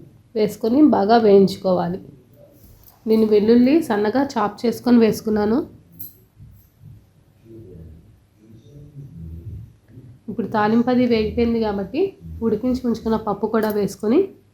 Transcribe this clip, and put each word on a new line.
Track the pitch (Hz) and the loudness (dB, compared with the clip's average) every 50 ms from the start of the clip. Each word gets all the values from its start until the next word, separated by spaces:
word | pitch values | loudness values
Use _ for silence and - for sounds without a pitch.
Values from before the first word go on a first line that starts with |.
| - - _ _ _ _ - | -20 -20 _ _ _ _ -4
వేసుకొని | 220 214 - - - - 226 247 294 302 254 220 | -2 -2 -2 -4 -4 -4 0 2 4 4 4 4
బాగా | 196 196 202 233 240 220 | 2 2 4 4 4 6
వేయించుకోవాలి. | 208 196 202 196 180 185 - - 190 180 175 175 170 180 190 - - - - _ _ _ _ - _ _ _ - - - _ _ - _ _ - 220 | 6 6 6 6 4 0 -4 -2 -2 -2 -2 -2 -4 -8 -10 -12 -18 -20 -20 _ _ _ _ -20 _ _ _ -20 -20 -20 _ _ -20 _ _ -2 0
నేను | 220 220 220 214 214 | 2 2 2 4 4
వెల్లుల్లి | 208 202 220 240 240 247 262 294 330 320 - | 2 4 4 4 4 6 4 4 2 2 0
సన్నగా | 214 202 208 208 208 269 262 262 - | -2 -2 -2 -2 0 -2 -2 -2 -2
చాప్ | 226 208 202 - - - | -4 -4 -4 -6 -4 -4
చేసుకొని | 226 220 - - 247 240 233 226 | -4 -4 -2 0 4 4 6 6
వేసుకున్నాను. | 214 - - - 220 214 214 208 214 226 294 - - - - _ _ _ - - - _ _ _ _ _ _ - - - _ _ _ _ _ - - - - _ _ _ _ _ _ _ _ _ 113 113 110 101 92 87 82 78 76 78 - _ _ _ _ _ _ _ 104 107 110 113 - _ - 143 143 143 147 143 139 139 - 85 82 82 82 82 82 82 - - - - - _ _ _ _ - - - - - - - - | 4 2 -2 -4 -4 -2 -2 0 0 0 -2 -4 -6 -14 -20 _ _ _ -20 -20 -20 _ _ _ _ _ _ -20 -20 -20 _ _ _ _ _ -20 -20 -20 -20 _ _ _ _ _ _ _ _ _ -20 -20 -20 -20 -20 -20 -20 -20 -20 -20 -20 _ _ _ _ _ _ _ _ _ -20 -20 -20 _ -20 -20 -20 -20 -20 -20 -20 -20 -20 -18 -18 -16 -16 -16 -16 -16 -16 -16 -16 -18 -20 _ _ _ _ -20 -20 -20 -20 -20 -20 -14 -12
ఇప్పుడు | 190 - 196 196 - | -8 -8 -8 -4 -2
తాలింపు | 214 208 214 226 240 233 254 | -2 -2 0 0 0 0 0
అది | 254 247 240 233 233 | 0 0 0 0 0
వేగిపోయింది | 220 214 214 202 240 233 233 233 226 220 | 0 -2 -4 -2 -2 -2 -2 -2 -2 -4
కాబట్టి | 208 196 202 196 196 254 302 392 392 - _ - - - - 226 | -4 -4 -6 -8 -6 -4 -4 -4 -4 -6 _ -18 -16 -10 -6 -2
ఉడికించి | 226 214 208 247 254 247 254 - | -2 -2 -2 -2 -4 -4 -4 -4
ఉంచుకున్న | 240 220 - - 220 226 208 214 | -4 -6 -4 -4 -4 -4 -4 -4
పప్పు | 214 196 202 226 208 - | -6 -6 -4 -4 -2 -2
కూడా | 220 208 214 202 | -2 -2 -2 -2
వేసుకొని | 208 196 190 - - - 208 247 370 392 - - _ _ _ | -2 -4 -4 -6 -6 -4 0 0 0 0 -2 -6 _ _ _